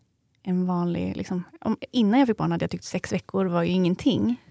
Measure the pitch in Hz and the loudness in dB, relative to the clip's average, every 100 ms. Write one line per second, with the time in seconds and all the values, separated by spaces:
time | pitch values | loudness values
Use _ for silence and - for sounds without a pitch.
0 | _ _ _ _ - 180 180 175 175 175 | _ _ _ _ -4 -2 0 0 0 -2
1 | 180 190 196 180 180 - - 220 - 247 | -4 -6 -6 -6 -6 -10 -6 -6 -2 2
2 | 202 240 269 214 165 170 170 180 - 190 | 4 4 4 2 0 0 -2 -6 -6 -8
3 | - 180 - 190 190 175 170 185 175 185 | -4 -6 -4 -2 0 2 2 2 2 2
4 | - 165 208 247 - | 2 2 0 -2 -8